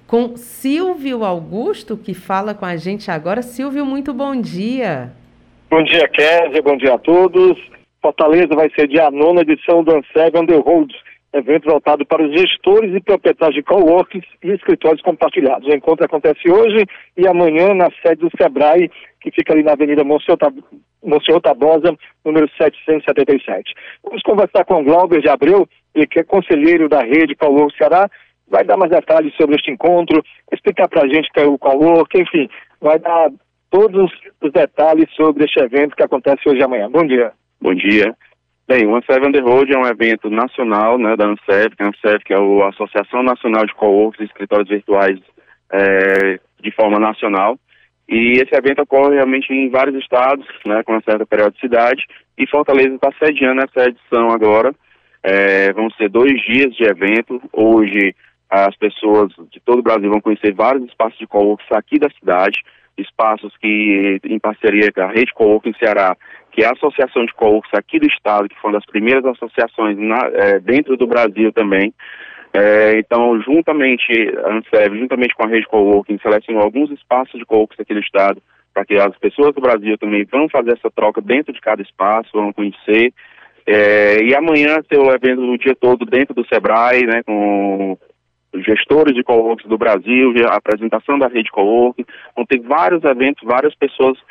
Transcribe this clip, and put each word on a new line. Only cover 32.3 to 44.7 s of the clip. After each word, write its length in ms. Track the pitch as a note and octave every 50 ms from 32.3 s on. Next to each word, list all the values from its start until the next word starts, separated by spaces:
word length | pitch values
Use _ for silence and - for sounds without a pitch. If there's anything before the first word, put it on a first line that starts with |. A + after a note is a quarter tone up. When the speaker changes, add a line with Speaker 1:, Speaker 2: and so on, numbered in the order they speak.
| - E3+ C3+ - - - - _ _ _
Speaker 2:
vai 200 | - D3+ D#3 D#3+
dar 320 | E3 E3+ E3 E3 E3 D3 C3+ - _ _ _ _ _ _
todos 400 | - F#3 G#3 A3 F#3 G3 F#3+ E3+ - - - - _ _
os 120 | - D3+
detalhes 580 | C#3 F#3 D3+ C#3 _ - D3+ D#3+ D#3+ D#3+ D#3+ - -
sobre 300 | - D#3 D#3 D3 C#3+ D3+
este 140 | C#3+ - D#3+
evento 360 | C#3 A#2+ A#2 C#3+ D3 D3 -
que 80 | - D#3
acontece 440 | C#3 - C3+ - C#3+ C#3 C3+ - D3+
hoje 120 | C#3+ B2
e 40 | C3+
amanhã. 280 | C3 C3 A#2 G2+ A2
Bom 140 | B2+ D#3+ E3+ D3
dia. 240 | C3 B2+ A#2 - - _ _ _ _ _
Speaker 3:
Bom 140 | - - F#2
dia. 400 | F2+ F#2+ G2 G2+ G#2+ G2+ G#2+ A#2 _ _ _ _ _ _ _ _ _ _ -
Bem, 180 | B2+ B2+ A2
o 100 | G#2+ G#2+
Unserve 320 | B2 B2 - C3+ C3 C3+ C#3+
on 40 |
the 80 | C#3 C#3+
Road 340 | B2+ A#2+ B2 C3 C#3 C3+ C#3
é 40 | C3
um 100 | B2+ B2
evento 420 | A#2 G#2+ A#2 A2+ A2 A2 - A2
nacional, 680 | G#2+ A2 B2 B2+ - - B2+ A2+ G#2+ G#2 G#2+ A2+ A#2+ B2+
né, 180 | A#2 G#2+ A2+ G#2
da 100 | G#2 G#2
Unserve, 480 | G#2 G#2 - - G2 G2 G#2+ A2 -
que 80 | - G2+
é 20 |
a 40 | G#2
Unserve, 340 | G#2 - - G#2+ G#2 G#2 -
que 100 | - G2+
é 40 | G2
a 320 | G2+ G2 G2+ G2+ G2 G2
Associação 540 | G2 - G#2 G2+ - G#2 G2+ - - B2 B2+
Nacional 420 | B2+ B2 - - B2 A2 A2 A2
de 80 | G#2 -
Coworks 480 | - - G#2 G2 G2+ G#2+ A2 G#2+ -
e 40 | G#2+
Escritórios 440 | G2+ - - G2+ G2+ G#2+ G#2 G#2
Virtuais, 500 | F#2